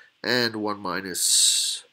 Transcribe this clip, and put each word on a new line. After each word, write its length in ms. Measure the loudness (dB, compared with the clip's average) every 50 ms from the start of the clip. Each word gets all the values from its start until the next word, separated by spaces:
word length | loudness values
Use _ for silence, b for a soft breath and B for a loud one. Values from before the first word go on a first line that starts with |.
| B B B _ -2
and 340 | 0 2 2 2 0 -2
one 220 | -4 -4 -4 -4 -4
minus, 1080 | -4 -4 -4 -4 -6 -6 -4 -2 0 2 4 4 4 4 4 2 0 -2 -4 -8 -10 _